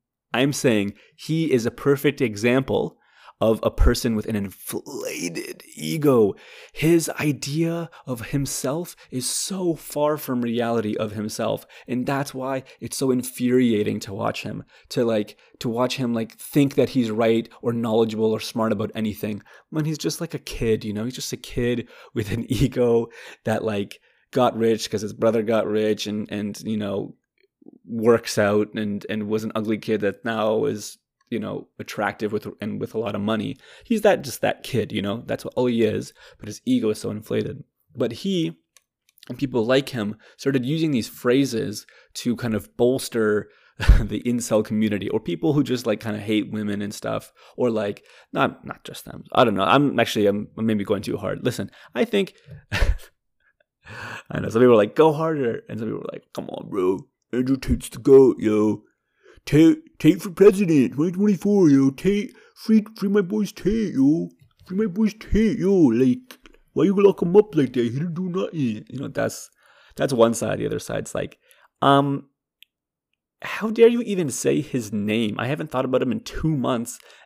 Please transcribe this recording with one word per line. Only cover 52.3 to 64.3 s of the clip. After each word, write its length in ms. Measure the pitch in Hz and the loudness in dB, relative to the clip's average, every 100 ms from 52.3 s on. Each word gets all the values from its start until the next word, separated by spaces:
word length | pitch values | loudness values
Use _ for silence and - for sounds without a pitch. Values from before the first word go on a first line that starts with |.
| - - | -8 -20
<laughs> 200 | 143 - - - - - _ _ _ _ _ _ _ - - - - - | -20 -6 0 0 0 -6 _ _ _ _ _ _ _ -20 -16 -14 -16 -10
I 100 | - | -8
know, 80 | 98 | -2
some 120 | 113 | 4
people 140 | 127 | 8
are 20 | 110 | 8
like, 180 | 104 | 6
"Go 180 | - 156 | 4 4
harder." 500 | 151 160 151 120 113 - | 4 -2 -2 -4 -4 -8
And 100 | 110 | -10
some 100 | 110 | -8
people 140 | 107 | -8
are 100 | - | -10
like, 120 | - - | -14 -14
"Come 160 | - - | -14 -12
on, 220 | - - | -12 -8
bro. 360 | 98 92 95 - _ _ | -2 0 0 -6 _ _
Andrew 240 | 123 131 139 | -2 0 0
Tate's 320 | - 117 - | 0 -2 -4
the 100 | 127 | -2
goat, 380 | 135 135 131 - | 8 10 8 4
yo. 460 | 107 104 107 104 _ _ _ _ _ _ | 2 2 2 0 _ _ _ _ _ _
Tate, 540 | - 147 160 156 - - | 2 6 6 6 -2 0
Tate 240 | 156 180 | 2 2
for 80 | 208 | 0
president, 640 | 170 202 196 180 151 110 | 6 8 8 4 4 4
twenty 180 | 120 175 | 2 -2
twenty-four, 560 | 180 208 190 202 202 165 | 2 2 2 2 4 6
yo. 220 | 139 135 | 6 4
Tate, 420 | 135 185 202 - - _ | 2 0 0 -4 -12 _
free, 300 | - - 220 208 - | -6 2 4 2 -4
free 120 | 196 | 0
my 120 | 208 | 0
boy's 320 | 180 214 202 | 0 -2 -4
Tate, 420 | - 180 226 196 | -4 -2 0 0
yo. 360 | 135 139 165 175 | 2 4 2 -2